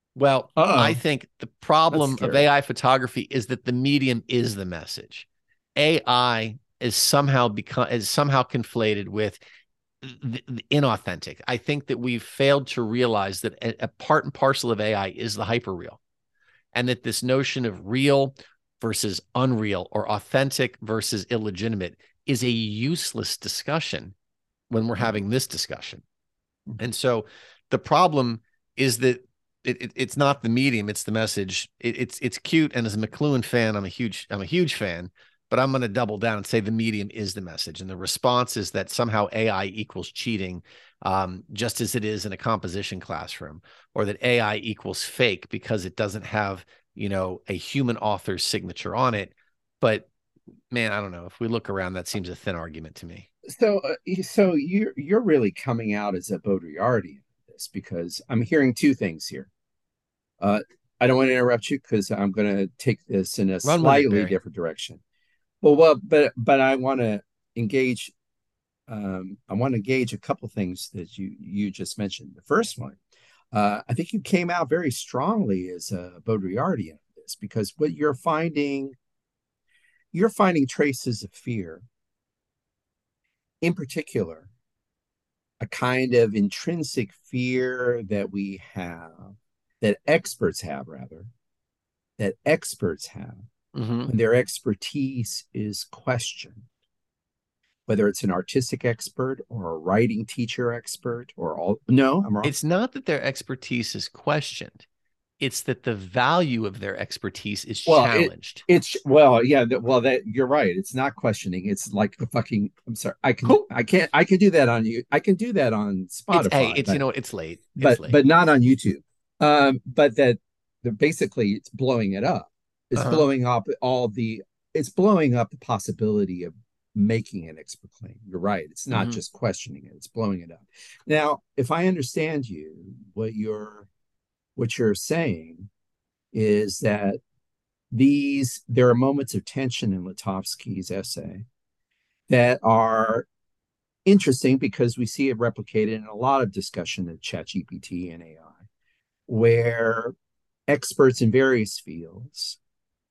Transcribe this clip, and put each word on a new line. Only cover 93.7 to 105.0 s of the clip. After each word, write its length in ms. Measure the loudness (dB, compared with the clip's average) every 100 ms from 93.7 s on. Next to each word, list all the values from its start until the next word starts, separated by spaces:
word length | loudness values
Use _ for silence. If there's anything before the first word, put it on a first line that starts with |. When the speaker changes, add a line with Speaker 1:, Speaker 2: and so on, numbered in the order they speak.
| -8
Speaker 1:
Mm-hmm. 300 | -4 -4 -2
Speaker 2:
when 80 | 2
their 180 | 4
expertise 1080 | 4 2 -4 -4 -4 -6 -4 -4 -4 -6 -8 -10
is 300 | -8 -6 -8
questioned, 800 | -12 -8 -4 -2 -4 -10 -16 -20 -20 _ _ _ _ _ _ _ _ _ _ _ -2
whether 220 | 2 2
it's 160 | 0
an 80 | -2
artistic 520 | -2 0 -2 -2 -2
expert 580 | -4 -4 -6 -6 -6 -6 -10
or 220 | -10 -8
a 80 | -6
writing 480 | 0 2 2 0 -6
teacher 460 | -6 -6 -4 -4
expert 600 | -4 -8 -10 -8 -8 -12 -8
or 200 | -8 -4
all. 200 | -4 -4 2
No, 340 | 4 4 2 0
I'm 80 |
wrong. 100 | -2
Speaker 1:
It's 200 | -2 -2
not 260 | 0 0 -2
that 120 | -4 -4
their 160 | -2
expertise 720 | -2 -6 -8 -12 -6 -6 -4
is 140 | -8 -12
questioned. 800 | -8 -2 -2 -2 -10 -14 -18 _ _